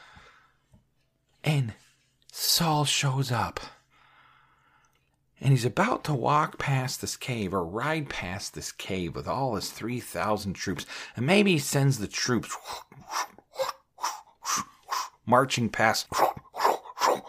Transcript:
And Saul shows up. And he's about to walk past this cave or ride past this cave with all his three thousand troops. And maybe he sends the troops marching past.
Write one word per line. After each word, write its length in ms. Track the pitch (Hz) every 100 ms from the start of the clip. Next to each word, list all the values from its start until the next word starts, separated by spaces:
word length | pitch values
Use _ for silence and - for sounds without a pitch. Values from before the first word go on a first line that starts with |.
| - - - - _ _ _ - _ _ _ _ _ _
And 300 | 151 147 117 - _ _ _ _ _
Saul 540 | - - - 170 151 143
shows 440 | - 139 135 123
up. 300 | 117 92 - - - _ _ _ _ _ _ _ _ _ _ _ _ _ _ _ _
And 100 | 135
he's 140 | 131 113
about 380 | 175 214 - -
to 80 |
walk 440 | 131 127 147 156 -
past 440 | - 135 131 -
this 160 | 98 -
cave 360 | - 117 95
or 120 | 95 82
ride 440 | 104 143 160 139
past 440 | - 92 98 -
this 180 | 76 -
cave 440 | - - 92 85 69
with 120 | -
all 280 | 101 135 98
his 140 | -
three 300 | - 110 123
thousand 540 | - 85 101 107 98
troops. 320 | 85 - 85 - - - -
And 100 | 131
maybe 280 | 202 202
he 60 | 156
sends 380 | - 143 139 107
the 100 | 95
troops 480 | - - 117 - - - - - - - - - - _ - - - _ - - - - _ - - - _ - - - _ -
marching 440 | 123 135 - 110
past. 380 | - 110 - - - - - - - - - - - - -